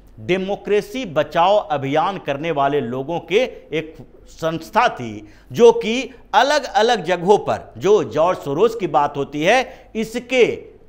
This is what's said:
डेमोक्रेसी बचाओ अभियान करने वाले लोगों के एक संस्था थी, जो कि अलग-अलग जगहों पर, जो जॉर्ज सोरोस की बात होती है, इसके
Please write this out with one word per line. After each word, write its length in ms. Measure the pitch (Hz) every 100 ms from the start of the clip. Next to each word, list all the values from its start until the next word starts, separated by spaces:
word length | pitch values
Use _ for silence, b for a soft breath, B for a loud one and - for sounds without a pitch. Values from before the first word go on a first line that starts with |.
| - -
डेमोक्रेसी 840 | 110 185 190 196 190 208 202 254
बचाओ 520 | 233 151 147 170 180 208
अभियान 640 | - 147 135 151 175 190
करने 320 | - 135 165
वाले 300 | 147 139 143
लोगों 380 | 117 127 135 170
के 180 | - 196 247 - -
एक 240 | 151 156 - - - -
संस्था 600 | - 160 160 - 208 240
थी, 400 | - 117 107 - B B
जो 180 | 127 233
कि 380 | 226 202 240 262 B B
अलग-अलग 680 | 196 262 302 247 196 226 233
जगहों 340 | 160 175 170 208
पर, 340 | 135 104 - 113
जो 260 | 160 208
जॉर्ज 340 | 131 135 170 185
सोरोस 380 | 147 139 226 226
की 60 | 170
बात 300 | 151 143 143
होती 260 | 139 147
है, 480 | 160 247 - - -
इसके 680 | 220 220 233 - 254 196 95 - -